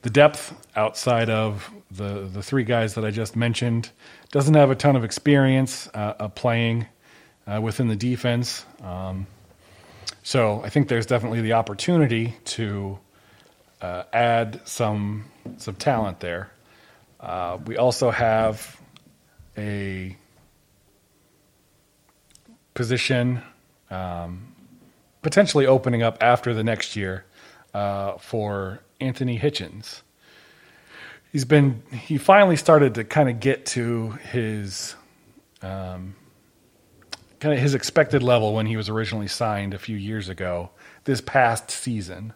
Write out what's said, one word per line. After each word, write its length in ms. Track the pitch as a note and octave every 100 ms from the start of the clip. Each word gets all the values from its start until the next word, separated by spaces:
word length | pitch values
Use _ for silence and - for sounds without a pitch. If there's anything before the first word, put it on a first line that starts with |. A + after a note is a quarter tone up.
the 80 | A#2+
depth 440 | A2+ D3 D3 - - - -
outside 540 | G#2+ - - A#2+ A2+
of 420 | A2 A2 G2+ - - _
the, 360 | F#2+ G2+ G2+ G2
the 100 | G2
three 220 | G2 C#3 A#2
guys 300 | A#2+ A2 G#2
that 100 | G#2+
I 60 |
just 260 | G#2+ A2 A2+
mentioned 520 | A#2 A2+ A#2+ A#2 A#2 _ - - -
doesn't 240 | C#3+ C#3 D#3
have 140 | C#3
a 60 | C3
ton 220 | D3 C3+
of 80 | A2+
experience, 840 | - - C#3+ C3+ C3 C3 - -
uh, 220 | - G#2 G#2+
of 160 | G#2 -
playing, 500 | B2+ A#2 A#2 A#2 A2+ _ _ - _ _ -
uh, 140 | G#2
within 260 | A2 G#2 B2
the 80 | G#2+
defense. 720 | A#2+ B2 B2 A#2+ B2 - - -
Um, 440 | F#2+ F2+ F#2+ F#2+ F#2+ - _ _ _ - - - - -
so 380 | - C3+ A2+ G#2
I 80 | B2+
think 200 | - C3
there's 160 | A#2+ A2
definitely 340 | B2 A2+ A2+
the 140 | A2
opportunity 840 | A2+ A2 G2+ - F3 C#3+ A2+ A2+ A2+ -
to, 540 | - A2 G2+ G2 G2 _ _ _ _ _ _ _ _
uh, 220 | F#2 F2+ -
add 480 | A2+ A#2 A#2 A2+ G#2+ -
some, 600 | - A2+ G#2 G#2 G#2 G#2+ _ - -
some 200 | - F#2+
talent 440 | - B2 G#2+ F2+
there. 320 | F2+ E2+ G2 _ _ _ _ _ _ _
Uh, 400 | - F2+ F2 F#2 A2
we 120 | A2+
also 340 | B2 A#2+ B2+
have 680 | G#2+ A#2 A2 A2 A2 - - - - _ _ _ _ - -
a 600 | G#2 G2+ G2 F#2+ F#2 F#2+ _ _ _ _ _ _ _ _ _ _ _ _ _ _ _ _ _ _ _ _ _ _ _ - _
position, 680 | - A#2 B2 - C3 B2 B2 - _ _ _ _
um, 600 | F#2 F#2 F2 E2+ F2+ A2 - - - _ _ _ _
potentially 460 | D#3+ D3 G3+ D3+ C3+
opening 340 | C3 B2+ A#2+
up 160 | A#2 -
after 320 | A#2+ A#2+ -
the 100 | A2+
next 320 | A2 A2 - -
year, 280 | G2 F#2+ - _ - - _
uh, 440 | G2+ G2+ G2 G2 -
for 640 | - A#2 G#2 G2+ F#2+ G2+ _ _
Anthony 380 | C3 B2 B2+ A#2
Hitchens. 640 | D3 D3 F2 F2 - - _ _ _ - - _ _ - _ - - - _
He's 140 | D3+ B2
been, 380 | D3+ C#3 A2+ -
he 260 | B2 - D3+
finally 380 | - G3 G3+ D#3
started 400 | - D#3 C#3 A2
to 80 |
kinda 300 | A2 D#3 C#3
get 320 | A#2 G#2+ C3 -
to 440 | - A#2 A#2 A2+ A2 -
his, 640 | B2+ A2 G#2+ G2+ F#2 - - _ _ _ - _ _
um, 540 | F#2+ F#2+ F#2 F#2 F#2 G2 _ _ _ _ _ _ _ _ _ - _ _
kinda 180 | D3+ C#3+
his 180 | C3+ C#3
expected 480 | - - D#3 C#3+
level 300 | B2 A#2+ A2
when 120 | G#2+ A2
he 120 | A2
was 100 | G#2
originally 400 | A2 A2 A2 G2+
signed 460 | - A2+ G#2 G2+
a 60 | G2
few 180 | - G#2+
years 320 | G2 A2 F#2+
ago, 400 | F2+ F#2 F2 F2 _ - -
this 160 | - C3
past 480 | - C3+ A#2+ A2+ -
season. 640 | - - A2+ F2+ F2 A2